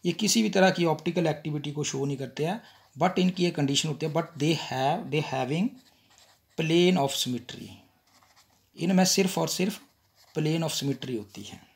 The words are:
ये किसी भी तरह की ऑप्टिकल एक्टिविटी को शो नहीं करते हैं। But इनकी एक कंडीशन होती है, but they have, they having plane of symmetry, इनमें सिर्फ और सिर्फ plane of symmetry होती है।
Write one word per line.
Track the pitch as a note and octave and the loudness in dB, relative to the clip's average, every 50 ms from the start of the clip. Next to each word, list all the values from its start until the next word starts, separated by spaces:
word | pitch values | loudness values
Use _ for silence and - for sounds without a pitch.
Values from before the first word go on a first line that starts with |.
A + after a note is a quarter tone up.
| _ | _
ये | F3 | -2
किसी | E3+ - G#3+ G3 - A3+ A3 | -2 0 0 2 2 4 2
भी | G#3 | 2
तरह | F#3 G3 F#3 F#3+ | 4 6 6 6
की | F3+ F3+ E3+ | 6 4 2
ऑप्टिकल | E3 D#3 D#3 - F3+ E3 F3+ E3+ E3 | 2 2 0 -2 -2 -2 0 0 0
एक्टिविटी | D3 - - D#3 D3 D3 C#3+ D3 | 0 -2 -4 -6 -6 -4 -6 -6
को | C#3 D3+ D3 | -6 -6 -6
शो | - - C3+ C#3 | -4 -4 -4 -4
नहीं | C#3+ C#3+ B2+ | -4 -4 -6
करते | C3+ B2 - - D3 | -8 -10 -4 -4 -4
हैं। | E3 G3 A#3 - - - - _ _ _ | -2 -4 -6 -10 -18 -20 -20 _ _ _
But | C3 D#3 F3+ F3+ - | 0 0 2 2 4
इनकी | F3+ F#3 F3+ - F3 | 2 2 2 2 0
एक | F3 E3 | 0 2
कंडीशन | - C#3+ C#3 C#3+ C#3 - D#3 | 0 0 0 0 0 0 -2
होती | D3+ - D#3 | -4 -4 -6
है, | D#3 C#3+ | -2 -2
but | D#3+ - - - B2+ | -2 -4 -4 -4 -2
they | C#3+ D#3 E3 - | 0 0 0 0
have, | - - B2+ C3 C3 C#3 D#3+ F3 - C#3 | -2 -6 -4 0 0 0 0 0 -4 -4
they | C3+ D#3 D3 - | -4 -4 -2 -2
having | - C3 C3 B2 C#3+ E3+ G3 C4+ - - _ _ _ _ _ _ _ _ - _ _ _ _ _ _ - | -4 -4 -2 -2 0 0 0 -2 -2 -6 _ _ _ _ _ _ _ _ -20 _ _ _ _ _ _ -4
plane | D#3+ D#3+ E3 E3+ F3+ F3+ F#3 E3+ | 0 2 4 6 6 6 6 4
of | C#3 C#3 - - | 2 0 0 -2
symmetry, | - B2 B2 A#2 - - - A#2 A#2+ G2+ G2 - _ _ _ _ _ _ _ _ _ _ _ _ _ _ _ _ _ _ _ - | -4 -4 -4 -6 -8 -12 -14 -14 -14 -16 -16 -20 _ _ _ _ _ _ _ _ _ _ _ _ _ _ _ _ _ _ _ -4
इनमें | E3 F3 F#3+ F#3 F#3 | 0 2 4 4 4
सिर्फ | F#3 - - F#3+ F#3 - E3 | 4 4 2 2 2 2 -2
और | E3 D#3 | -2 -2
सिर्फ | - - F3+ G#3 - - - _ _ _ _ _ _ _ _ _ _ | 0 -2 -2 -2 -2 -8 -16 _ _ _ _ _ _ _ _ _ _
plane | D#3 D3+ D3+ D#3+ E3 E3 D#3 | -2 -2 0 0 0 -2 -2
of | - | -2
symmetry | - C#3 C#3 C3+ B2 - C3 B2+ A2 | -2 -2 -2 -4 -4 -6 -8 -8 -8
होती | G#2 G2+ - G2+ G2+ | -8 -10 -16 -16 -16
है। | - - F2+ - _ _ | -16 -16 -18 -20 _ _